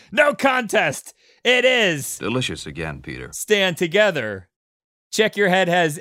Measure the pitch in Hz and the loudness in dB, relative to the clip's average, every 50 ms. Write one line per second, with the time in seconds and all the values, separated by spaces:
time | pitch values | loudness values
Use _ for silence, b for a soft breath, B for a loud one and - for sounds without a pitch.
0 | b b 185 233 294 294 277 - - 277 262 254 247 190 - 214 185 156 127 - | b b 0 2 2 2 2 2 0 0 2 0 -2 -2 0 0 0 0 -2 -6
1 | - - - b b b b b b 226 247 247 247 262 254 247 220 190 165 143 | -10 -18 -20 b b b b b b 0 2 4 4 4 4 4 2 2 0 -2
2 | 131 - - - - 95 117 127 127 - 90 76 - - 73 76 82 80 73 67 | -4 -8 -10 -8 -6 -4 -2 -2 -2 -4 -6 -8 -10 -12 -10 -8 -8 -8 -8 -10
3 | 65 - 65 62 64 - - - - - 214 202 190 185 170 - 185 170 156 208 | -12 -14 -12 -12 -12 -12 -12 -8 -2 0 2 2 2 2 0 0 -2 0 2 4
4 | 214 208 175 147 117 107 104 95 90 _ _ _ _ _ _ _ _ _ _ _ | 4 4 2 0 -4 -4 -6 -8 -12 _ _ _ _ _ _ _ _ _ _ _
5 | _ _ - - 220 214 - 202 208 190 180 190 190 170 170 180 170 160 147 165 | _ _ -2 0 0 0 0 0 2 2 4 2 2 2 2 2 2 0 -2 -4